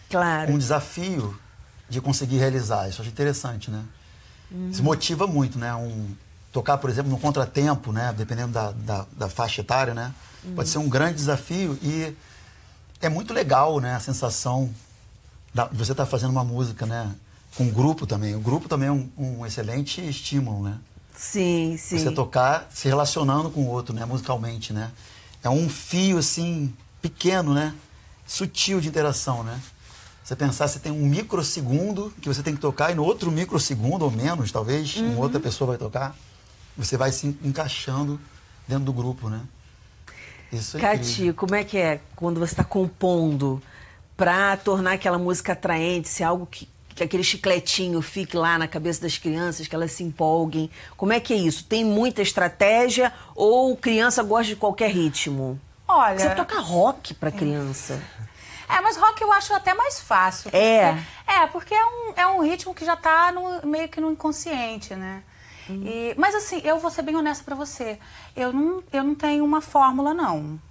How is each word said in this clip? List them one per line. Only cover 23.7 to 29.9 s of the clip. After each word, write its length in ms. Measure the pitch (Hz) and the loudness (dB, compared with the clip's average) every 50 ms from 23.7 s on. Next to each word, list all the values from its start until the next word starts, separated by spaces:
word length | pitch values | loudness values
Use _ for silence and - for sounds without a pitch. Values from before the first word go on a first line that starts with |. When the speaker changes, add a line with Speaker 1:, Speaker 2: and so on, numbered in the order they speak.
| 120 123 120 - 117 | -2 -4 -4 -6 -6
Speaker 2:
né? 100 | 113 117 | -6 -6
Musicalmente, 680 | 120 127 127 104 - 127 117 113 117 117 113 107 - 107 | -4 -4 -4 -2 -2 -4 -4 -4 -6 -8 -8 -8 -6 -6
né? 180 | 107 110 117 127 - - - - - - - - - - | -6 -6 -6 -10 -14 -20 -20 -20 -20 -20 -20 -12 -6 0
É 60 | 123 | 0
um 180 | 123 151 170 156 | 2 2 2 0
fio, 500 | 139 - - - - 175 190 190 185 170 | -2 -4 -4 -2 0 2 4 4 4 4
assim, 520 | 156 - - 165 165 170 170 160 147 135 123 - - - - - | 2 0 0 -2 -2 -2 -2 -2 -2 -4 -4 -8 -16 -20 -12 -8
pequeno, 520 | - 170 - - - 180 190 190 175 147 139 | -8 -8 -4 -2 0 2 2 2 4 2 2
né? 200 | 143 151 156 156 151 - - - - - - - - - - | 2 2 -2 -4 -8 -16 -20 -20 -20 -20 -20 -20 -20 -12 -8
Sutil 520 | - - 190 180 - - - 185 196 185 | -6 -4 -4 -4 -2 -2 -2 0 0 0
de 60 | 151 160 | 0 0
interação, 540 | 151 160 147 147 139 - - - 127 117 113 | 0 2 2 2 0 0 -2 -2 -2 -2 -4
né? 160 | 113 117 127 131 - - - - - | -6 -8 -10 -12 -14 -18 -20 -20 -20